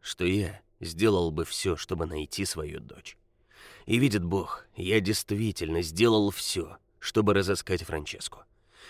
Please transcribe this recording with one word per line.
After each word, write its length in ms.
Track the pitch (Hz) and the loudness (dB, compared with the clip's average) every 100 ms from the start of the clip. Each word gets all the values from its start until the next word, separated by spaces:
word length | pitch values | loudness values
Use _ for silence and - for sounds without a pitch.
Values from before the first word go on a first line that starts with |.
что 240 | - - 90 | -12 -2 0
я 360 | 98 87 - _ - | 2 0 -6 _ -14
сделал 520 | 85 82 110 95 82 | -10 2 4 4 2
бы 120 | 78 | 0
все, 320 | 82 - 95 80 | -4 -2 -2 -2
чтобы 300 | - 85 80 | -4 -4 -4
найти 400 | 78 76 - 95 | -4 -6 -6 -6
свою 340 | 80 76 73 | -6 -8 -10
дочь. 380 | 57 - - - _ _ _ - - - - | -14 -18 -20 -20 _ _ _ -20 -20 -14 0
И 120 | 117 | 2
видит 240 | 135 101 | 4 2
Бог, 420 | 85 95 82 - - - | 2 0 -2 -8 -12 -8
я 240 | 92 107 | 0 2
действительно 840 | 95 107 - 104 110 - 80 82 | 2 0 -2 -2 -2 -2 -2 -2
сделал 480 | 82 82 117 107 101 | -2 2 4 6 4
все, 460 | - - 92 80 - _ _ | 0 -4 -4 -6 -10 _ _
чтобы 340 | - 113 104 | -2 2 4
разыскать 500 | 98 95 95 - 92 | 4 4 0 -2 -4
Франческу. 560 | 95 78 73 - - - - _ _ _ | -2 -6 -6 -10 -12 -14 -20 _ _ _